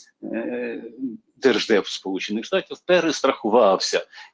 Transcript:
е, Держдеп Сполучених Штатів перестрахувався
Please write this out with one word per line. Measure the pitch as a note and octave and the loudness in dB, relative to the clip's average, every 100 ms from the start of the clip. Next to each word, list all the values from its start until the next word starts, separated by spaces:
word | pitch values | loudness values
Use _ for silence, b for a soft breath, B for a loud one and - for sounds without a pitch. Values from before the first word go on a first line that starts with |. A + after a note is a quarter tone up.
| b _ | b _
е, | G#2+ A2 A#2 B2 A#2+ A2+ A#2 - C3 A2 _ _ | -10 -8 -8 -8 -8 -10 -14 -12 -10 -10 _ _
Держдеп | C3+ G#2 - G#2+ - | 2 2 2 0 0
Сполучених | - F#2+ F#2+ - G#2 | -6 -8 -6 -6 -6
Штатів | - F#3+ - C#3 - | -4 -4 -4 -8 0
перестрахувався | F3+ E3 C3+ C3+ B2 A2 A#2 G#2 F#2 - F2+ - B B | 2 2 0 0 0 2 6 6 4 0 -2 -4 B B